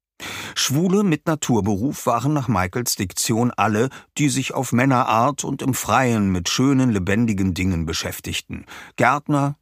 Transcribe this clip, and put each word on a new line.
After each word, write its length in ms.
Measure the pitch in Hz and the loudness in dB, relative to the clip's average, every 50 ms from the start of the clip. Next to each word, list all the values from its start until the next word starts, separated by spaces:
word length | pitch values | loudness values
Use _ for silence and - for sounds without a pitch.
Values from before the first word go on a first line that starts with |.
| _ _ _ _ - - - - - - - | _ _ _ _ -14 -12 -12 -12 -12 -10 -6
Schwule 480 | - - - 127 143 175 190 180 202 214 | -4 -2 0 0 2 2 2 2 2 4
mit 220 | 196 156 151 - | 2 2 0 0
Naturberuf 800 | - 160 151 - - 123 110 95 104 107 92 107 143 196 - - | -2 -2 -2 0 0 2 2 2 0 0 0 -2 -4 -4 -4 -2
waren 260 | - 117 117 117 143 | -2 0 0 0 0
nach 160 | 151 147 127 113 | -2 0 -2 0
Michaels 480 | 123 101 92 92 - 127 120 - - | 0 0 0 -2 -2 -4 -4 -4 -4
Diktion 560 | - 107 90 - - - - 117 110 120 123 | -4 -4 -6 -4 -6 -2 0 0 2 0 0
alle, 380 | - - 104 107 107 104 117 135 - - - _ _ - | 2 0 0 2 2 2 0 0 -2 -10 -20 _ _ 0
die 120 | 147 147 | 0 0
sich 240 | 123 147 131 - - | 2 0 -4 -2 -4
auf 180 | - 135 - | -4 -2 0
Männerart 720 | - 117 127 139 131 120 123 131 117 110 120 143 143 - - | 2 2 4 4 4 4 2 2 2 2 2 2 0 -2 -6
und 180 | 151 139 - | -6 -6 -4
im 120 | - 135 123 | -2 -2 -2
Freien 580 | - - - 104 123 135 123 117 110 101 98 | -2 0 2 2 4 4 4 2 2 2 2
mit 160 | 92 90 87 - | 0 0 -2 -4
schönen, 440 | - - 127 139 143 131 131 127 | -2 0 2 2 4 4 2 2
lebendigen 640 | 110 98 92 87 95 110 120 113 107 95 98 95 87 | 2 0 0 0 0 0 2 0 0 0 0 -2 0
Dingen 300 | 80 92 95 92 82 80 | 0 0 0 0 0 -2
beschäftigten. 800 | 80 82 - - 87 - - - 87 82 - - _ - 80 - - - - - - _ | -4 -4 -6 -6 -8 -8 -10 -10 -8 -8 -8 -8 _ -14 -14 -14 -16 -18 -20 -20 -18 _
Gärtner, 600 | - 120 120 131 147 - - 151 143 139 143 147 - | 0 2 2 2 0 0 0 0 2 2 0 -2 -4